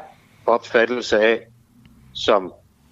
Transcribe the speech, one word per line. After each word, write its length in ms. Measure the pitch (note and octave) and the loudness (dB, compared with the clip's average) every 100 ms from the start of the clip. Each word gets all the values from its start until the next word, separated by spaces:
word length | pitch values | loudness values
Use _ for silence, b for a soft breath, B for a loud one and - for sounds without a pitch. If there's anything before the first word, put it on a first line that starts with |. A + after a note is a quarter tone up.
| - - _ _ - | -8 -20 _ _ -2
opfattelse 760 | A#2 - A#2+ A2+ B2 G#2+ G#2+ | -2 0 0 0 -2 -2 2
af, 200 | A2 A2+ - _ _ _ - _ - | 2 0 -6 _ _ _ -20 _ -20
som 400 | - - G#2 F2 - _ _ _ | -6 0 0 -2 -14 _ _ _